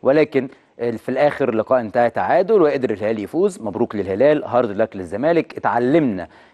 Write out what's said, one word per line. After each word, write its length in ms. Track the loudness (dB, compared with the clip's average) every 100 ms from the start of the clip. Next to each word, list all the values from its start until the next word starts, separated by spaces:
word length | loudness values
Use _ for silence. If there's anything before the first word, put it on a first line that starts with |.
ولكن 460 | 0 2 2 0 -4 -12 _ -8
في 320 | -6 -6 -4
الآخر 460 | 0 0 2 0
لقاء 260 | 0 2 0
انتهى 300 | 0 0 0
تعادل 520 | 0 0 0 4 4
وقدر 280 | 4 2 -2
الهلال 280 | -2 -2 -4
يفوز. 420 | -4 -2 -2 -2
مبروك 340 | -8 -4 -4 -4
للهلال، 480 | -4 2 2 2
هارد 260 | 0 0 0
لك 260 | -2 -4 -4
للزمالك. 600 | -8 -4 0 0 -2 -4
اتعلمنا 720 | -2 0 2 2 2 -4 -8 -16 -20